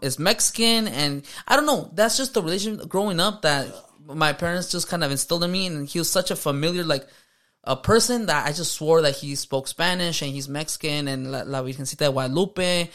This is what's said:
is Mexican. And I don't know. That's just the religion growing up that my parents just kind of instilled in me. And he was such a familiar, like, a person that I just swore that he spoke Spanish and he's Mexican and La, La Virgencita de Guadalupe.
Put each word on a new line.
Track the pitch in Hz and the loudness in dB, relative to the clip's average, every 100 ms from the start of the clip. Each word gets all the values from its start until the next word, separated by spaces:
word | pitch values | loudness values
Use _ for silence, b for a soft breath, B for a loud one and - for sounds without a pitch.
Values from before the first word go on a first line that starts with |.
is | 139 127 | -4 0
Mexican. | 175 226 - - 226 226 214 | 2 2 2 2 2 4 0
And | 127 147 143 B B - | -2 -2 -2 B B 2
I | 269 | 4
don't | 302 | 4
know. | 233 - 165 | 2 0 2
That's | 226 - | 2 2
just | 262 226 | 0 -2
the | |
religion | 160 190 214 208 165 | 0 -2 -2 -6 -4
growing | 190 208 170 | 0 0 2
up | 196 208 | 0 2
that | 156 139 117 92 - _ 147 | 0 0 -2 -10 -20 _ -12
my | 151 151 | 0 0
parents | 143 170 180 175 | 2 -2 -2 -2
just | 175 - | -4 -4
kind | 175 | -2
of | 147 | 0
instilled | 139 - 175 | -2 -2 0
in | 175 | 0
me. | 185 185 | 0 -2
And | 151 143 | -4 -4
he | 170 | -2
was | 160 | 0
such | 190 185 | 0 0
a | 190 | -2
familiar, | 151 139 156 175 | -2 0 0 0
like, | 165 139 - b b b b b - | 0 -2 -4 b b b b b -4
a | 131 | -2
person | - 220 226 240 202 | 4 4 4 2 0
that | 147 147 | 0 0
I | |
just | 151 165 | -2 -4
swore | - 156 165 | -2 4 6
that | 151 139 | 6 2
he | 143 139 | -4 -6
spoke | - 135 135 | -2 -4 -4
Spanish | - 170 180 175 156 | 0 0 2 -2 -2
and | 143 | -4
he's | 139 139 | -6 -6
Mexican | 143 156 - 156 147 143 | -6 -6 -4 -2 -2 -2
and | 131 131 | -4 -4
La, | 139 - | -6 -4
La | 135 | -4
Virgencita | 127 131 131 - | -4 -6 -8 0
de | 147 | 0
Guadalupe. | 135 131 143 196 180 180 175 170 | 2 0 0 0 0 0 0 -2